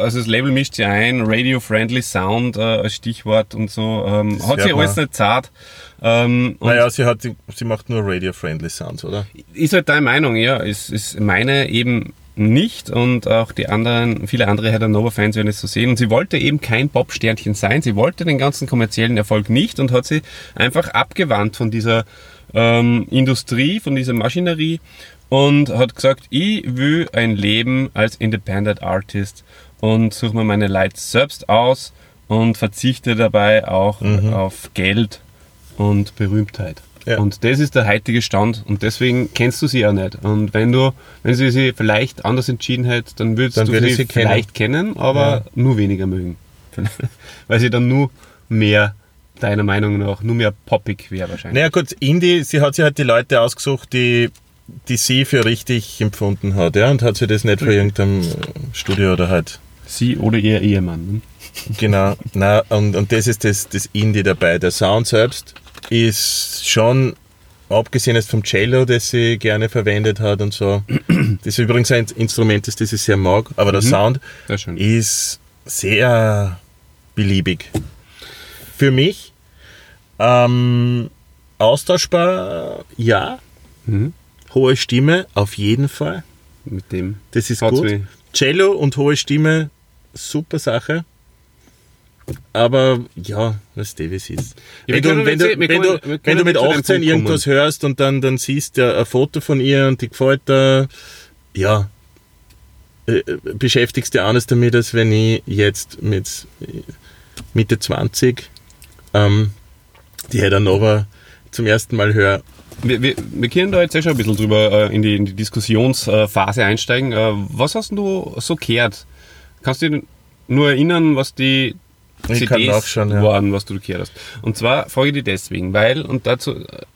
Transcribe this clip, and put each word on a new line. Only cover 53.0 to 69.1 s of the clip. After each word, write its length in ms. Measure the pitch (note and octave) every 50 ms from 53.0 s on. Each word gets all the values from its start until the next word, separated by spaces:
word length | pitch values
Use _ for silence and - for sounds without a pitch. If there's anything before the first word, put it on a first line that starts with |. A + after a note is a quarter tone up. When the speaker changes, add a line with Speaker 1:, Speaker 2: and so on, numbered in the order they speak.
| C#3+
Speaker 2:
Leute 400 | B2 A2+ - B2+ - C#3 A#2+ A#2
ausgesucht, 500 | A2 - - - C#3 C#3 C3 - - -
die, 380 | B2+ B2 A#2+ A#2+ A#2+ A#2+ A#2 - - _ _ _ _ _ - - - - -
die 80 | B2+
sie 300 | - - - B2+ C3 C3+
für 180 | - - B2+ A2+
richtig 560 | A2+ A2+ - - - B2 A2+ G2+ - - -
empfunden 540 | G#2+ G#2 - - G#2+ G2+ G2 - - G2 G2
hat, 200 | G2 F2 E2+ E2
ja, 160 | G2+ A2 C3
und 120 | C#3+ A2+ A#2
hat 160 | A#2 G2+ -
sie 80 | B2
das 180 | G#2 G#2+ G#2 -
nicht 140 | A2 G#2 G2
von 100 | D#3 A2+
Speaker 1:
Richtig. 300 | G#2 G2+ G2+ G2+ G2 -
Speaker 2:
irgendeinem 240 | G2+ G2 G2 F#2+ F2 E2 D#2+ - - - - - - - -
Studio 400 | - - - F#2+ G2 G2 F#2 F#2
oder 160 | F2 F2+ F2
halt 300 | F#2+ E2+ D#2+ - - - - - - - -
Speaker 1:
Sie 320 | - - - A#2+ B2 A#2+
oder 220 | - - A2 A2+ A2+
ihr 240 | G2+ G#2+ A2 G#2 G2
Ehemann, 440 | G#2 G2+ G2 F#2 F2 E2 E2 E2+
ne? 140 | F#2+ G2+ A2 - - - - - - - - - - A2
Speaker 2:
Genau, 400 | - A2 G#2+ G2+ G2 G2 G2 G2+ - - - -
na, 280 | G2 F#2+ G2+ G#2 A2 - -
und, 260 | A2+ G#2 G#2 G#2 F#2+
und 160 | F#2+ G#2 G2+ A#2
das 140 | A2+ G2
ist 180 | A#2+ A2 - -
das, 240 | G#2+ G2+ - - -
das 220 | - G2 - - -
Indie 300 | G#2+ G#2 G#2+ G#2 G#2 F#2
dabei. 360 | G2 F2 - F#2 E2+ E2+ E2+
Der 120 | F2+ F2
Sound 360 | - - G#2+ F#2 G#2 A2+ A#2
selbst 480 | - A#2 A2 A2+ B2+ - - - - - - - - - - - -
ist 760 | A#2 A#2 A#2 A2+ G#2+ - - - - - - - - - -
schon, 480 | - - A2+ A2 A#2 B2+ C3+ C3 A#2+ - - _ _ _ _ _ - _ _ _ -
abgesehen 480 | G2 A2 A2+ - - A#2+ - A#2 A#2
jetzt 140 | A2+ G#2+ -
vom 120 | - A2 G2+
Cello, 440 | - - G2 G#2+ A#2+ B2+ B2+ C3
das 240 | A#2+ B2 A#2 - -